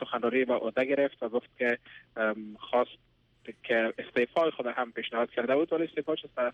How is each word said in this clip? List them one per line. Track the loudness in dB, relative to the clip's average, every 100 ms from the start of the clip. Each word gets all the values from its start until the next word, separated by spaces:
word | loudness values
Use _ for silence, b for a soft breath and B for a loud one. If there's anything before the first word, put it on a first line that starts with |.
سخنرانی | -4 -2 2 2
به | 2
عهده | 0 0 -2
گرفت | 0 2 2 0
و | -2
گفت | -4 -4 -2
که، | 0 0 B B B -2
ام، | -2 -2 -8 -12
خواست | -2 0 0 -4 _ _ _ _ -18 -12
که | -2 0 0 -2
استعفای | -4 0 2 2 2
خود | 0 -4
هم | -2 -4
پیشنهاد | -4 -4 -2 -2
کرده | -2 2 2
بود، | 2
ولی | 0
استعفاش | 0 -4 -4 -4
از | -4 -2 -2